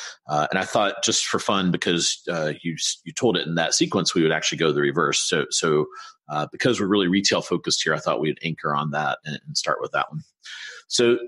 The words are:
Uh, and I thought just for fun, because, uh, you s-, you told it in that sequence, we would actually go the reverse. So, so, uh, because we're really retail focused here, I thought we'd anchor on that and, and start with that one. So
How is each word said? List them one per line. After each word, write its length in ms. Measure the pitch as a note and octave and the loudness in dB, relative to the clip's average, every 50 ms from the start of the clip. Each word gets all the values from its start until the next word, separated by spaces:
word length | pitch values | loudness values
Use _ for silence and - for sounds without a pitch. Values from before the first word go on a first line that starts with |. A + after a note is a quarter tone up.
| - - - _ _ - | -10 -12 -16 _ _ -4
Uh, 200 | D2+ D2 D2+ - | -2 0 0 0
and 80 | - F#2+ | 0 -2
I 60 | F#2 | -2
thought 380 | - - A#2 G#2 G2 - - | 0 0 2 2 2 0 -2
just 220 | - - G2+ - - | -2 0 0 0 0
for 140 | - - F#2 | 0 -2 -2
fun, 320 | - - G#2 G2 F#2+ F2+ | 0 0 0 2 2 2
because, 500 | E2+ F2 - G2+ F2 E2+ E2 - - - - - | 0 0 0 0 0 2 0 -2 -2 -4 -6 -4
uh, 240 | F2 E2 D#2 D2+ C#2+ - | -4 -2 -2 -2 -4 -4
you 140 | - F2 D#2+ | -6 -6 -6
s-, 260 | D#2 - - - - - | -4 -4 -4 -6 -6 -10
you 80 | E2+ | -12
told 240 | D#2 - B2+ A#2 F#2 E2+ | -6 0 2 2 2 2
it 80 | C2+ | -2
in 80 | D#2 E2 | -2 0
that 180 | E2+ D#2+ C#2+ | 0 0 0
sequence, 420 | - - D#3+ F3+ - G2 D#2+ - - | 2 0 0 2 2 0 0 2 2
we 80 | F2+ | 4
would 100 | D#2+ D#2+ | 4 4
actually 260 | D#2+ D#2 - - E2 - | 2 2 0 -2 -2 2
go 140 | E2 D#2 | 2 2
the 100 | C#2 D2 | 4 4
reverse. 380 | D2 C#2+ C#2 E2+ D#2 C#2+ - - | 2 2 2 2 2 2 2 0
So, 260 | - - F2 D#2 C#2 - | 0 0 0 0 0 0
so, 360 | - - - E2 D2+ D2+ D2+ - - - - - - _ _ - | -2 0 2 4 4 2 2 0 -6 -16 -18 -18 -20 _ _ -6
uh, 180 | D2 D2+ F2 - | -4 -4 -4 -6
because 260 | - - - C3 A#2 F#2+ | -6 0 2 2 2 2
we're 100 | G#2 F#2 | 2 2
really 200 | G#2 G2+ F#2 F2 | 4 4 4 4
retail 320 | F#2+ G2+ G2 - G#2+ G#2 | 4 4 4 4 2 0
focused 420 | - - F2+ D#2 - F2 - - | 0 0 -4 -2 0 -2 -2 0
here, 120 | - D#2+ D#2 | 0 0 0
I 60 | D2+ | 0
thought 200 | - F2 D2 A#1 | 0 -2 0 0
we'd 200 | D2+ D#2 D2 - | 0 -2 -2 -2
anchor 320 | - E2 D#2 - - D#2 D2 | -4 -6 -6 -4 -2 -2 0
on 160 | C#2+ D2+ D2+ | 0 0 -2
that 280 | C#2+ D2+ D2 C#2 - - - | -2 -2 -2 -2 -2 -4 -6
and, 160 | D#2 C#2+ - - | -10 -10 -10 -10
and 100 | D2+ - | -6 -6
start 220 | - - - - - | -4 -2 -2 -2 -2
with 120 | - - | -2 -2
that 180 | - C#3+ - - | -2 -2 -2 -2
one. 140 | D#3 D#3 - _ _ _ - - - - - - - - - - | -6 -12 -12 _ _ _ -18 -18 -16 -14 -14 -16 -16 -18 -12 -4
So 300 | - - A#2+ A#2+ B2 - - | 0 2 4 4 4 2 0